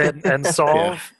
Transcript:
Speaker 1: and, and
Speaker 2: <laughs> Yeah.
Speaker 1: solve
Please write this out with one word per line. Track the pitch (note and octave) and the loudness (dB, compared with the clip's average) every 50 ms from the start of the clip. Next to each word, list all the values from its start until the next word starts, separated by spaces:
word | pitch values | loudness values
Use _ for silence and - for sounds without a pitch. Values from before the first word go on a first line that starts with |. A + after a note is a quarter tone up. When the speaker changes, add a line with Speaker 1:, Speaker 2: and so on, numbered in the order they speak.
Speaker 1:
and, | D3 D3+ D3+ D3 F#3+ | 0 0 -2 -2 -2
and | F#3+ C3+ C#3 C#3+ | -2 -2 0 0
Speaker 2:
<laughs> | |
Yeah. | F3+ | -2
Speaker 1:
solve | E3 - D#3 D3 D#3 D#3+ E3+ F3+ F3+ E3 - - - | 0 2 2 2 4 2 2 0 -2 -6 -12 -16 -20